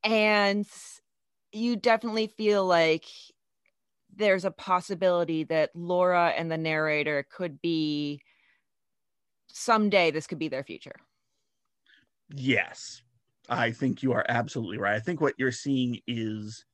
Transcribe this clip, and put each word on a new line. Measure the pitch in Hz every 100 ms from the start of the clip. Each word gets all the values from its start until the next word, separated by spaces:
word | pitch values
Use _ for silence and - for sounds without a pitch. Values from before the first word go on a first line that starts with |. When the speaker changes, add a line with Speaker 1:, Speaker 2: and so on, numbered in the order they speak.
Speaker 1:
And | 214 220 214 208 202 202 202 - - - _ _ _ _ _
you | 214 233 233
definitely | 240 226 233 220 214
feel | - 214 202 190
like | 170 160 160 - - - _ _ _ _ _ _ _ _
there's | - 208 190
a | 185
possibility | - - 180 - 180 185 175 165 160 156
that | 160 151
Laura | 170 175 180 180 180 170 -
and | 165
the | 160
narrator | 160 156 156 151 147 143 139
could | - 175 139
be, | 170 165 156 147 147 143 _ _ _ _ _ _ _ _ _ _ _ _ _
someday | - - 220 208 190 165
this | 151 -
could | 160
be | 156
their | 131
future. | 139 - - - _ _ _ _ _ _ _ _ _ _ _ _ _ 143
Speaker 2:
Yes, | 131 107 90 - - - _ _ _ _ -
I | 120 117
think | 113 135 101
you | 131
are | 113 -
absolutely | 120 113 - 107 104
right. | 98 104
I |
think | 110 170
what | 147 -
you're | 131
seeing | 120 139 135 127 120 -
is | 117 110 107 104 113 _